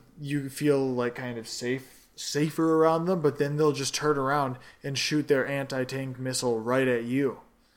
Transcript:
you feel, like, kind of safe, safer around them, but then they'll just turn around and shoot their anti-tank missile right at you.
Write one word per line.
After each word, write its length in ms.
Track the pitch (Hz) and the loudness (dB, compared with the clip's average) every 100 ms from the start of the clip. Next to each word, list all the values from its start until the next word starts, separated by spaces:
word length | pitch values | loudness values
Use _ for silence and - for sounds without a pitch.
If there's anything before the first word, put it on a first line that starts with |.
| - - | -12 -14
you 300 | 143 143 139 | -6 -4 -4
feel, 360 | 131 147 143 135 | -2 2 2 2
like, 300 | 123 120 120 | 0 -2 -4
kind 220 | 127 117 | -8 -8
of 100 | 113 | -10
safe, 600 | - 123 131 131 - _ - | -6 -4 -4 -6 -20 _ -14
safer 600 | - 143 156 151 160 160 | -6 0 0 2 4 6
around 240 | 160 165 170 | 6 4 2
them, 160 | 185 | 0
but 160 | 147 131 | 0 0
then 180 | 143 147 | 0 2
they'll 140 | 156 | 2
just 240 | 131 131 - | 2 -2 -2
turn 220 | 151 143 | 0 0
around 400 | 135 147 135 123 - - | 2 0 0 -4 -12 -12
and 140 | 143 135 | -6 -4
shoot 300 | - 151 143 | 0 0 4
their 160 | 185 120 | 2 2
anti-tank 720 | 139 135 135 127 135 135 120 | -2 -4 -4 -4 -4 -6 -6
missile 400 | 131 127 123 113 | -6 -2 0 0
right 280 | 113 127 131 | 2 2 2
at 160 | 120 | 2
you. 360 | 117 131 139 - - _ _ | 0 0 0 -2 -10 _ _